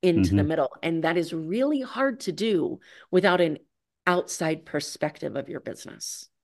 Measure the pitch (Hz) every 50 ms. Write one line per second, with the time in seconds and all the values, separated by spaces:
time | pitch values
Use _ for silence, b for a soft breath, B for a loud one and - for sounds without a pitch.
0 | - 185 170 165 95 85 95 101 98 151 160 160 143 127 - - - 165 165 165
1 | 160 160 170 175 165 165 170 165 160 156 180 233 262 285 302 277 254 - - 240
2 | 269 277 247 - - - 170 151 208 226 208 175 143 - - - B B B B
3 | B B - 185 185 196 180 180 175 165 151 147 _ _ _ _ _ _ _ _
4 | _ 180 180 180 180 - - - 180 160 160 160 - - - 147 147 - - -
5 | - 151 151 - - 147 110 135 - - - - - - - - - - - -
6 | - - - - - _ _ _